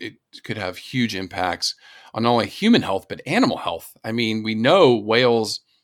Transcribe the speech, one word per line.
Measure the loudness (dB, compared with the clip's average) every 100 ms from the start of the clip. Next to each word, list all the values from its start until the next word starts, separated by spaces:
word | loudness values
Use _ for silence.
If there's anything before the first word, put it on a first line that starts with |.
it | -16 -16 _ -16
could | -10 -8
have | -8 -10
huge | -8 -2 -2
impacts | -4 -8 -4 -4 -4 -6 -8 -16 -20 -12
on | -2
not | 2
only | 2 0
human | 0 4 4
health, | 2 -4 -6
but | -12 -4
animal | 0 0 -2
health. | -6 -8 -10 -14
I | -6
mean, | -2 -2 -2
we | -2
know | 0 4 6 6 4
whales | 2 2 4 2 0 -6 _ _